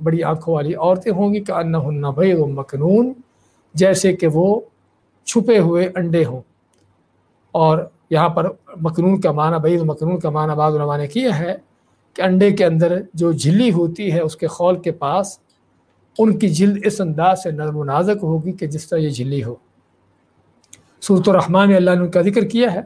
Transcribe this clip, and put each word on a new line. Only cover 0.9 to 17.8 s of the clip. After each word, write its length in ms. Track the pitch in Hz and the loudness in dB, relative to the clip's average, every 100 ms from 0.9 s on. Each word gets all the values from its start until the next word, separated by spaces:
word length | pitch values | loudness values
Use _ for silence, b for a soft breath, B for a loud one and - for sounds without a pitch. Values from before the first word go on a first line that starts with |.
| 185 220 | 0 0
ہوں 220 | 185 202 | 0 0
گی، 60 | 208 | -2
كَأَنَّهُنَّ 680 | 208 175 165 160 139 147 143 | -4 -4 -2 -2 -2 -4 -4
بَيْضٌ 420 | 135 190 170 143 | 0 2 2 0
مَكْنُونٌ، 640 | 139 135 139 160 208 254 262 - _ _ _ _ | -4 -8 -2 2 2 2 -4 -20 _ _ _ _
جیسے 380 | 151 190 185 196 | 0 2 4 0
کہ 140 | 180 165 | 2 0
وہ 340 | 151 190 220 - _ _ _ _ _ | 2 2 0 -4 _ _ _ _ _
چھپے 340 | - 233 214 220 | -2 0 4 4
ہوئے 300 | 170 170 180 | 4 2 0
انڈے 300 | 185 170 165 | -2 0 0
ہوں۔ 160 | 156 127 - _ _ _ _ _ _ _ _ _ _ | 0 -4 -14 _ _ _ _ _ _ _ _ _ _
اور 260 | 175 160 156 - _ - | 0 2 2 -2 _ -2
یہاں 180 | 156 170 | 0 2
پر 180 | 165 180 - - 180 | 0 -4 -6 -18 -6
مکنون 400 | 160 165 180 190 | -4 0 0 2
کا 120 | 180 | 0
معنی، 280 | 147 156 165 | 0 0 0
بیض 200 | 156 175 | 0 0
مکنون 380 | 160 151 156 180 | -2 -4 -4 -2
کا 100 | 160 | -4
معنی 240 | 151 156 | -2 -2
بعض 200 | 151 151 | 0 0
علماء 220 | 151 147 147 | 0 -2 -4
نے 100 | 143 | -4
کیا 320 | 226 254 151 | -2 -2 -2
ہے 180 | 175 190 _ _ _ _ _ | -4 -8 _ _ _ _ _
کہ 80 | - | -4
انڈے 280 | 185 185 202 | 0 2 2
کے 140 | 202 | 2
اندر 360 | 175 160 170 180 - | 2 2 0 0 -6
جو 180 | 160 170 | -2 -2
جھلی 400 | 151 139 190 247 | 0 2 2 2
ہوتی 400 | 170 170 170 202 | 2 -2 -4 -4
ہے 80 | 165 | -2
اس 160 | 156 156 | -4 -4
کے 100 | 160 | -8
خول 340 | - 180 180 | -2 0 0
کے 120 | 175 | -4
پاس، 460 | 160 143 180 196 - _ _ _ _ _ _ _ - | -4 -2 -2 -4 -10 _ _ _ _ _ _ _ 0
ان 200 | 220 196 | 2 2
کی 100 | 202 | 0
جلد 300 | 156 202 202 | 2 2 2
اس 160 | 214 208 | -2 -2
انداز 420 | 175 151 175 185 | -4 0 2 0
سے 80 | 180 | -2
نرم 260 | 151 151 | -6 -6
و 80 | 151 | -6